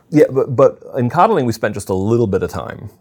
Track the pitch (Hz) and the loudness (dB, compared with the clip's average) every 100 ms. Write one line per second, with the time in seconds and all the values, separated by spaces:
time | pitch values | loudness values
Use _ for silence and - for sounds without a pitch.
0 | _ 151 - 131 131 120 135 - - - | _ 2 2 2 -2 2 2 2 -6 -4
1 | 123 156 214 196 123 107 113 101 - 95 | -2 2 2 2 -2 -2 -6 -6 -4 -4
2 | 101 117 110 95 87 82 - - 107 - | 0 0 2 0 -4 -6 -10 -12 -16 -20